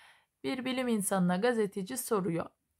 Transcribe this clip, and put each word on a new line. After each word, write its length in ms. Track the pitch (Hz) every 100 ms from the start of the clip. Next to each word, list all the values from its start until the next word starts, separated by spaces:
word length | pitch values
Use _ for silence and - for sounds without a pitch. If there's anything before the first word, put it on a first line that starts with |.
| - - _ _
bir 200 | 269 262
bilim 240 | 254 254 247
insanına 480 | 226 190 190 180 180
gazeteci 600 | 240 233 208 202 185 254
soruyor. 540 | - 214 185 165 - - _ _